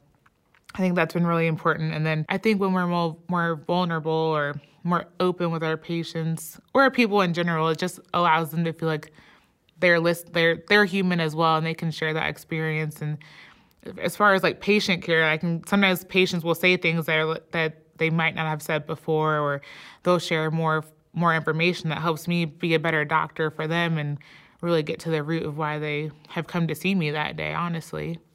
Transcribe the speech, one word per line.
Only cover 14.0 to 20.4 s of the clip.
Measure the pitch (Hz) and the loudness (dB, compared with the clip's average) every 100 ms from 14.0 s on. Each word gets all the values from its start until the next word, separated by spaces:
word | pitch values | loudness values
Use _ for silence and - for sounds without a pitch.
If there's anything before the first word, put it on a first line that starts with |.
| - - | -6 2
far | 208 190 | 4 6
as, | |
like, | 180 - | 2 0
patient | - 208 196 175 | 2 2 2 -2
care, | - 160 160 | 0 2 2
I | 156 | 0
can, | 170 165 - | -2 -4 0
sometimes | 202 196 185 | 2 4 2
patients | - 190 185 175 | 0 2 2 0
will | 165 | -2
say | 165 185 180 | 0 2 2
things | 175 165 160 | 2 0 0
that | 156 | 0
are, | 156 160 - | 0 -4 -6
that | 170 160 156 _ _ | -2 -2 -4 _ _
they | 160 | 0
might | 160 160 156 | 2 0 -2
not | 160 | -4
have | 156 | -4
said | - 156 147 | -2 -4 -4
before, | 160 - 156 156 151 | -8 -2 0 2 0
or | 147 143 - - - - | 0 -4 -8 -20 -20 -6
they'll | - 175 | 0 0
share | - 165 | 2 -2